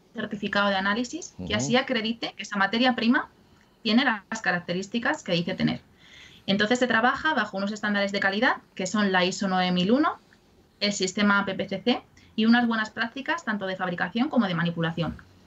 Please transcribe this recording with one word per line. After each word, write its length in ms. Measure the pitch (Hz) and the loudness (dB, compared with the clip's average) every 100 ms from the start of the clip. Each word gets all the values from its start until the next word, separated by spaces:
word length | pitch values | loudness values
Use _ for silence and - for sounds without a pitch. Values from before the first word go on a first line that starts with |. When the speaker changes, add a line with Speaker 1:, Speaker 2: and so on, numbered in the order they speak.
| _ | _
Speaker 1:
certificado 560 | - 214 214 202 202 202 | -10 -8 -6 -2 0 2
de 60 | 196 | 2
análisis 580 | 196 208 247 320 - - | 0 -2 -4 -8 -12 -12
que 80 | 92 | -4
Speaker 2:
Ujú. 100 | 214 | -2
Speaker 1:
así 200 | 135 240 | 0 0
acredite 600 | 269 233 220 226 - - | 0 -2 -2 -4 -8 -10
que 60 | |
esa 120 | 208 208 | -6 0
materia 380 | 196 233 254 | 0 4 2
prima 360 | 240 226 285 - _ _ _ _ _ | 4 2 2 0 _ _ _ _ _
tiene 240 | - 226 277 | 0 2 2
las 360 | 208 - 226 | 0 -6 -6
características 800 | 185 180 170 180 190 233 254 311 | -2 -2 -2 -6 -4 -4 -2 -4
que 80 | - | -2
dice 240 | 170 175 190 | -2 0 0
tener. 260 | 156 - - _ - - - - - | -2 -2 -8 _ -20 -20 -20 -10 -2
Entonces, 320 | 196 214 247 | 0 2 2
se 80 | 247 | 2
trabaja 480 | 226 240 - 311 | 2 2 2 0
bajo 240 | 285 208 196 | 0 -2 -2
unos 140 | 202 | -4
estándares 400 | 214 208 202 202 | -2 -2 0 0
de 80 | 196 | 0
calidad 380 | 196 196 269 381 - - | 0 2 2 0 -6 -6
que 100 | 180 | -2
son 260 | 214 202 | 0 2
la 140 | 190 180 | 2 2
iso 220 | 185 196 | 0 -2
nueve 240 | 185 180 | 0 2
mil 200 | 180 185 | 2 2
uno, 280 | 254 330 - _ _ _ _ _ _ | 4 2 -2 _ _ _ _ _ _
el 120 | 202 | -4
sistema 500 | 202 185 208 208 202 196 | -2 -2 0 2 2 0
P 100 | 190 | -4
P 120 | 190 | -6
C 140 | 190 | -4
C 180 | 240 302 - - - - | -2 -2 -4 -20 -10 0
y 100 | 220 | 4
unas 220 | 240 240 | 4 4
buenas 240 | 226 214 | 0 -4
prácticas 520 | - 233 226 220 311 | -4 -6 -6 -6 -4
tanto 220 | - 208 190 | -4 -4 -4
de 100 | 185 | -4
fabricación 540 | 180 175 180 226 294 | -4 -4 -4 0 0
como 160 | 254 196 | 2 2
de 80 | |
manipulación. 640 | 170 170 170 160 165 - - - - | 2 0 0 -2 -2 -4 -6 -14 -20